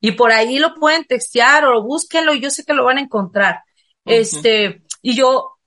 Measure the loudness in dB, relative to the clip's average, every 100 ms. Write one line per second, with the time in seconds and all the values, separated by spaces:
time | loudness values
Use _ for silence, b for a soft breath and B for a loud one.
0 | -4 0 2 4 2 0 -2 0 0 0
1 | -2 -6 -4 0 4 4 4 0 -2 -8
2 | -4 -2 0 -2 -4 -8 -4 0 0 0
3 | -4 -6 -6 -2 -2 -2 _ _ _ _
4 | 0 0 0 -2 0 2 0 -4 _ -12
5 | -4 0 2 2 -4 -16